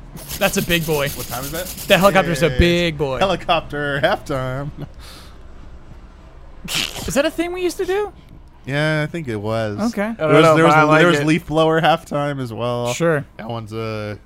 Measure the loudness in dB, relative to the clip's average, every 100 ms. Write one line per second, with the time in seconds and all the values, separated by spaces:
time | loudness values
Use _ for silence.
0 | -18 -16 -12 -4 -2 -2 -2 -2 0 -2
1 | -4 -6 -8 -8 -8 -8 -10 -8 2 4
2 | 6 4 2 2 0 4 4 2 0 -2
3 | -4 0 0 0 0 -2 -2 -4 -4 0
4 | 0 0 -2 -4 -4 -6 -8 -10 -14 -16
5 | -18 -18 -20 -20 -20 -18 -18 -18 -20 -20
6 | -20 -20 -20 -20 -20 -16 -8 -6 -6 -6
7 | -4 -2 0 -2 -4 -4 -4 -4 -2 -2
8 | -4 -8 -20 -20 -20 -16 -6 -2 0 0
9 | -4 -6 -6 -6 -4 -2 -2 -2 -4 -2
10 | -4 -2 4 8 8 8 6 6 6 6
11 | 6 4 2 0 0 2 2 4 4 2
12 | -2 -4 -4 -4 -6 -6 -4 -2 -2 0
13 | 0 0 -4 -12 -10 -10 -8 -8 -6 -6
14 | -8 -10